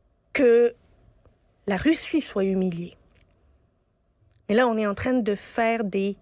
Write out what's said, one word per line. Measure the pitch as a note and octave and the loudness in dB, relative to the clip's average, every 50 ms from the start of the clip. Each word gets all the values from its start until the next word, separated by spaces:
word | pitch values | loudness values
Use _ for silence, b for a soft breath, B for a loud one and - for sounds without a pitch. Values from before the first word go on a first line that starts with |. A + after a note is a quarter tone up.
| _ _ _ _ _ _ - | _ _ _ _ _ _ -2
que | - C#4 A#3+ A#3 A#3 A#3+ A#3+ - _ _ _ _ _ _ _ _ _ _ _ _ _ _ _ _ _ - | 2 4 6 6 6 4 4 0 _ _ _ _ _ _ _ _ _ _ _ _ _ _ _ _ _ -6
la | G3+ G3+ | -4 -4
Russie | F3+ - D4+ D#4+ - - - - D#4 - | 0 2 0 0 0 0 -2 -2 -2 -2
soit | - - G3+ G3 | -2 -4 -2 -2
humiliée. | G3 F#3+ F#3+ F#3 F#3 E3+ E3+ F3 F3 - _ _ _ _ _ _ _ _ _ _ _ _ _ _ _ _ _ _ _ _ _ _ _ _ _ _ _ _ _ _ - | 0 0 0 -2 -2 -4 -6 -10 -12 -16 _ _ _ _ _ _ _ _ _ _ _ _ _ _ _ _ _ _ _ _ _ _ _ _ _ _ _ _ _ _ 0
Mais | G#3 | 2
là, | A3+ B3+ | 2 2
on | A#3+ A3+ | 2 2
est | A3 G#3+ | 0 -2
en | G#3 G3 | -2 -4
train | - - B3+ B3+ | -4 -2 -2 0
de | B3+ G#3+ G#3+ G3+ | 0 0 -2 -4
faire | G3 - - - - A#3 A3+ A#3 A3+ A3+ | -4 -6 -8 -4 -2 0 0 0 -2 -4
des | G3 F3+ G3 G3 G3+ G3 _ | -4 -4 -4 -4 -4 -6 _